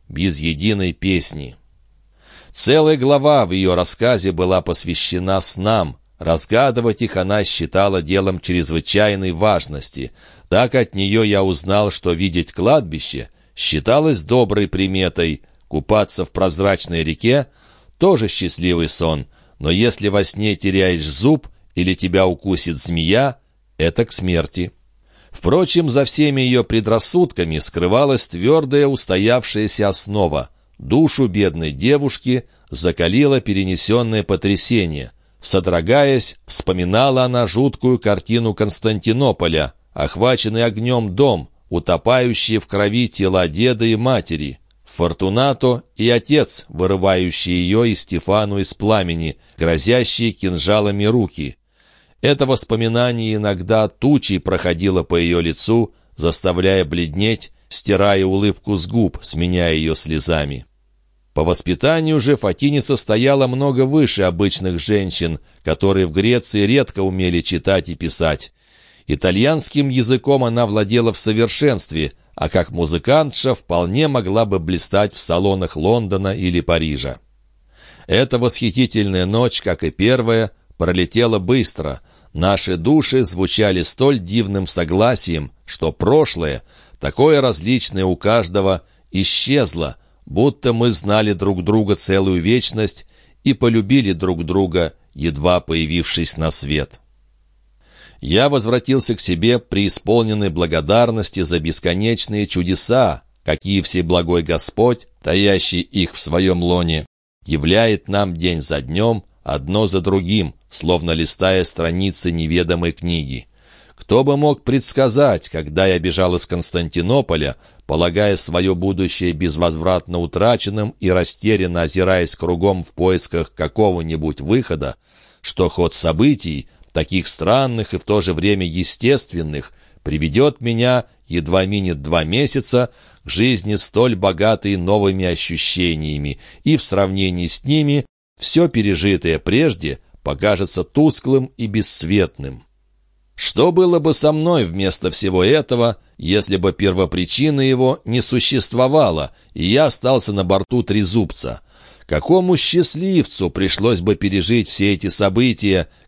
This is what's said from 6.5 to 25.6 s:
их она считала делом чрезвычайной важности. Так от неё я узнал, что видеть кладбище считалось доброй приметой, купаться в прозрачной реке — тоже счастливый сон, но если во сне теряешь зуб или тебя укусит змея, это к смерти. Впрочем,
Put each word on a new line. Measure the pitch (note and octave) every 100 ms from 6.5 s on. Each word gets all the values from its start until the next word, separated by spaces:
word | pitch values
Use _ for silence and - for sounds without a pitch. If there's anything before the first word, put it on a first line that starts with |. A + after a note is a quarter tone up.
| A2 C3+ A#2+ A#2 G#2
их | A2+ F#2
она | F#2 G#2
считала | F#2+ - D#2+ F#2+ G2+ F#2+
делом | D#2 G2 F#2+ F2+
чрезвычайной | - F2 D#2+ D#2+ - G2+ G#2+ G2 F#2+
важности. | E2 G#2+ F2+ D#2+ C#2+ - C2+ B1+ - - - _
Так | F#2+ B2 C3
от | A2+
неё | G2 G2 A2
я | G#2+ G2+
узнал, | F#2+ E2 F2+ G2+ G#2
что | - F2+
видеть | E2+ F#2+ E2+ E2
кладбище | - G2+ D3+ F#2 D2+ - C2+ A1 _ _ -
считалось | - D2+ D2 C3+ D#3 A2
доброй | D2+ B2 G#2+ G2+ F#2+
приметой, | F#2 F#2+ F#2+ F2+ - E2 D2+ - _ _
купаться | - - G#2+ G2 -
в | F2+
прозрачной | F2 F#2+ E2 G2 F#2+ - E2+
реке — | D#2 D#2 A2+ C#3 B2+ _ _ _ - _
тоже | F#3 D#3 A2
счастливый | - F2 - F2 E2+ D#2+
сон, | - E2 D2+ C2 _ _ _
но | D#2+
если | F2+ A#2 - G2+
во | G2+
сне | F#2+ G2 G#2+ F#2+
теряешь | G2 F#2+ F#2 E2+ D2+
зуб | D2 A#2+ D3+ - - _ -
или | F2+
тебя | F2+ F#2 F#2+ F#2
укусит | E2+ G2 F2+ F2 D2
змея, | F2 E2+ D#2+ A2 C3+ - _ _ _ -
это | E2 - A#2
к |
смерти. | - F#2 E2+ D#2 - F2+ - _ _ _ _ _
Впрочем, | - - D#3+